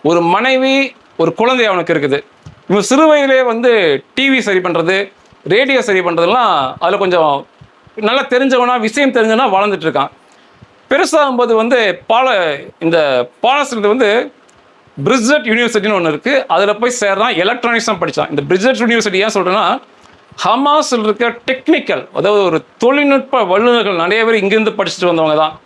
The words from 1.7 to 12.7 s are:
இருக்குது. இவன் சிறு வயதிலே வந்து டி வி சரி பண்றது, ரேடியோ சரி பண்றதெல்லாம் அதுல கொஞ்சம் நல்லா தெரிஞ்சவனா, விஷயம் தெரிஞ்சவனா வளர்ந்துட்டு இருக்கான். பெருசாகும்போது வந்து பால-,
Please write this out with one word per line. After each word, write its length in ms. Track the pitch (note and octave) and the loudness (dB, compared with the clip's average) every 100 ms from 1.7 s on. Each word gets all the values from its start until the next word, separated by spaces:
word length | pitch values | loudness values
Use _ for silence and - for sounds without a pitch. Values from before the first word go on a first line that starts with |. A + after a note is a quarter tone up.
| F3+ E3+ | 0 0
இருக்குது. 300 | D#3 C#3+ C#3+ - _ - - - | -2 0 -4 -6 _ -20 -20 -2
இவன் 140 | G3 | -2
சிறு 260 | F#3+ B3+ D#4+ | 2 2 4
வயதிலே 360 | D4+ C#4 C4 | 4 4 2
வந்து 600 | B3 A3+ B3 A3+ E3+ C3+ - | 2 0 2 2 2 0 -4
டி 160 | - C#4 | -2 0
வி 100 | C4 | 0
சரி 200 | G#3 F#3 | 0 -2
பண்றது, 520 | F3+ E3 E3 F#3+ G3 _ _ _ | 0 -2 0 -2 -4 _ _ _
ரேடியோ 380 | - G3+ C4+ C4+ | -2 0 2 0
சரி 180 | G#3 F#3+ | 0 0
பண்றதெல்லாம் 760 | F3 E3+ E3+ B3 A3+ D#3+ C3 - | 0 0 0 2 2 0 -2 -4
அதுல 180 | E3+ G3 | -2 0
கொஞ்சம் 500 | F#3+ F3 D#3 C#3 - _ - _ _ - | 0 2 2 0 -6 _ -20 _ _ -6
நல்லா 260 | G#3+ C4 | -2 -2
தெரிஞ்சவனா, 580 | C4 B3 C4+ B3+ B3 B3 | -2 0 0 0 0 0
விஷயம் 320 | A3 C#4+ C#4 | -2 0 0
தெரிஞ்சவனா 320 | B3+ A3 A3 | 2 0 0
வளர்ந்துட்டு 420 | C4 F#3+ G#3 F#3+ D#3+ | 0 0 0 -2 -2
இருக்கான். 240 | C#3 C#3 - _ _ _ _ - _ _ | -2 -4 -8 _ _ _ _ -20 _ _
பெருசாகும்போது 640 | C#4+ F4+ D#4+ C#4+ B3 A#3+ | -2 2 2 2 0 0
வந்து 480 | A3 A#3 B3+ G#3 F3 - | 2 2 2 0 -2 -2
பால-, 600 | A3+ C4 G#3 E3 C#3+ F3+ | 0 2 0 -2 -4 -10